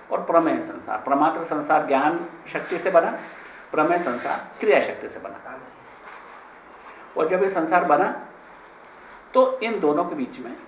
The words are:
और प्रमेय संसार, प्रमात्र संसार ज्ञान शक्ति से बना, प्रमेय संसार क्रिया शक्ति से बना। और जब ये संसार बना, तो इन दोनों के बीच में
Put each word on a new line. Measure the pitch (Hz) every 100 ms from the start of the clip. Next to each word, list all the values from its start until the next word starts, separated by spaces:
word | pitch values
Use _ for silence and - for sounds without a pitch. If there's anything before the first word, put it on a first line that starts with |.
| -
और | -
प्रमेय | 180 165 156 -
संसार, | - 98 - 107
प्रमात्र | 131 143 160 165
संसार | - 151 147 156 143
ज्ञान | 135 151 170 - - -
शक्ति | 151 - 180
से | 190
बना, | 170 196 - - - - - -
प्रमेय | 151 160 175
संसार | 143 120 139 - - -
क्रिया | 214 165
शक्ति | - - 113
से | -
बना। | 101 - - - - - - - - - - - - - - - - - - 165
और | 160
जब | 185
ये | 190
संसार | 180 160 180 -
बना, | 165 208 269 - - - - - - - - - - -
तो | 254 254 -
इन | 226 202
दोनों | 151 147 -
के | 151
बीच | 123 127
में | 120 -